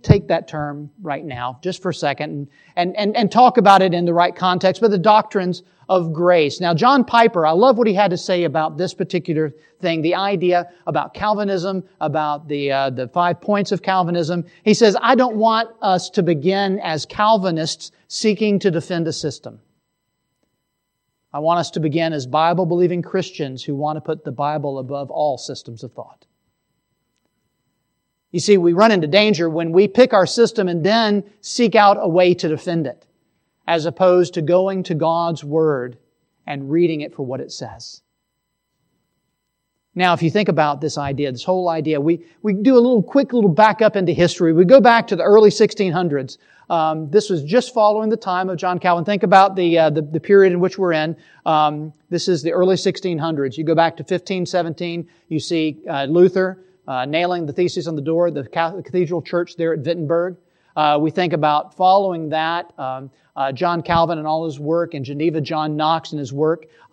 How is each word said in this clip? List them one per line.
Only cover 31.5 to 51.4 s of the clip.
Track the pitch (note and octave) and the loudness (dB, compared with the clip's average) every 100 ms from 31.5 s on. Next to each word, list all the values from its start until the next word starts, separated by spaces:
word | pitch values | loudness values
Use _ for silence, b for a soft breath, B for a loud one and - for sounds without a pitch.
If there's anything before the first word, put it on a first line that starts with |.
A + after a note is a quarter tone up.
| - A#3 G#3+ | 0 2 6
out | G3+ G3+ | 6 4
a | F#3+ | 2
way | E3 F3+ | 2 2
to | F3 E3+ | 2 -2
defend | D#3 F#3 E3+ C#3 | -4 -4 -6 -6
it, | - _ _ _ _ _ _ - | -10 _ _ _ _ _ _ -4
as | E3 D#3+ | -2 -2
opposed | - F#3+ F3+ F3 | 0 4 4 2
to | F3 | -2
going | D#3 F3+ F#3+ F#3+ | 0 0 0 -4
to | F3+ D#3+ | -4 -2
God's | E3 E3 E3+ D#3+ D3 | -2 -2 -4 -6 -4
Word | D#3+ D#3 C#3 B2 B2 _ _ _ _ - | -2 0 -2 -6 -14 _ _ _ _ -14
and | C#3+ C3+ | -12 -4
reading | E3 E3+ D#3 | 0 0 -2
it | D3+ - | -8 -10
for | C3 | -10
what | C3 | -8
it | - | -10
says. | - A#2+ E2 - - _ _ _ _ _ _ _ _ _ _ _ _ _ _ _ _ _ _ _ - | -12 -14 -16 -20 -20 _ _ _ _ _ _ _ _ _ _ _ _ _ _ _ _ _ _ _ 0
Now, | F3+ | 2
if | E3+ | 2
you | D#3+ | 2
think | G#3 G#3 | 0 0
about | D#3 D3+ C#3 | 0 0 0
this | D3+ D3+ | -6 -6
idea, | C#3 C#3 C#3+ | -6 -4 -4
this | B2 - | -6 -4
whole | F#3 F3+ | -2 -2
idea, | E3 D3+ D3 | -4 -2 -2
we, | D3 E3+ B B | 0 -2 B B
we | G#3+ | -4
do | G3 G#3+ | 0 4
a | B3+ | 4
little | A#3+ A#3+ | 6 2
quick | - C#4 - | 2 0 2
little | A#3+ G3+ | 2 2
back | D#3 G#3+ - | 4 4 4
up | G#3+ G3+ | 2 2
into | F3 | -2
history. | D#3 E3+ - E3+ | 2 2 2 2
We | E3 F3+ | 4 8
go | C4+ | 8
back | A#3 A#3 A#3 | 8 4 2
to | F3+ | -2
the | |
early | F#3 G#3 G#3 | 6 8 8
sixteen | - G#3 - F#3+ | 6 0 0 -2
hundreds. | E3 F3+ C#3+ C3 - b b b | 0 -2 -4 -6 -14 b b b
Um, | E3+ D#3+ D#3 D#3 | -2 0 -2 0
this | G3 G#3 | 0 2
was | F3 | -4
just | C#3+ A#3 - | 0 0 0
following | A3+ G#3 G#3+ A3 | 2 2 2 -2
the | A3 | -4
time | G3 F3+ F#3 | -4 -4 -4
of | F3 | -4
John | F#3 F3+ | -4 -2
Calvin. | F#3 F3 E3+ | 0 0 0
Think | G3+ | -2
about | F#3 F#3+ G3 F#3+ | 4 6 6 2
the, | F3 E3 | 2 4
uh, | D#3+ | 2
the, | D3 | 2
the | D3+ D#3+ | -4 -4
period | - G3+ F#3+ | 4 6 6
in | F3 | 4
which | F3+ F#3 | -2 -2
we're | F#3 | -2
in. | D#3+ D#3 E3 b b | 0 -2 -6 b b